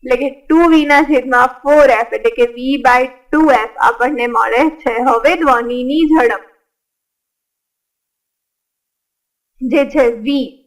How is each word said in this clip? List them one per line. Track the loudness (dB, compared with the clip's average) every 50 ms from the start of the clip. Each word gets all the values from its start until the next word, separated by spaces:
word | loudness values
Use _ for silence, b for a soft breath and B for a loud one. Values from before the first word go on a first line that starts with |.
| -2
એટલે | -2 -2 -2
કે | -2 -6
ટુ | -6 -10 _ 0 2 2 4 4
વી | 4 2 2 2
ના | 2 2 2 2
છેદમાં | 0 -2 0 0 0 2 2 0 -2 -6
ફોર | -2 2 4 4 4 4
એફ, | 4 0 -2 -6 -6
એટલે | -4 -4 -4 0
કે | 0 -2 -2 -2
V | -8 -4 -4 -4 0 0
by | 2 2 2 0
ટુ | -4 -8 _ _ _ -2 0 2 2 2
એફ | 0 0 -6 -6 -2 -2
આપણને | 0 0 0 -4 -4 -2 -4 -4 -2 -2
મળે | -2 -2 0 0 0 0 -2 -4 -6
છે. | -6 -6 -4 -2 0
હવે | 0 0 2 0 0 0 0
ધ્વનિની | 0 0 0 0 0 -4 -6 -6 -4 -4 0 0 0 2
ઝડપ | 2 2 2 0 -2 -4 -10 _ _ _ _ _ _ _ _ _ _ _ _ _ _ _ _ _ _ _ _ _ _ _ _ _ _ _ _ _ _ _ _ _ _ _ _ _ _ _ _ _ _ _ _ _ _ _ _ _ _ _ _ _ _ _ _ _ _ _ _ _ _ _
જે | -8 -2 -2 -2 -2 0 0
છે | 0 0 0 0 -4 -6
V | -4 -4 -4 -4 -6 -10 _ _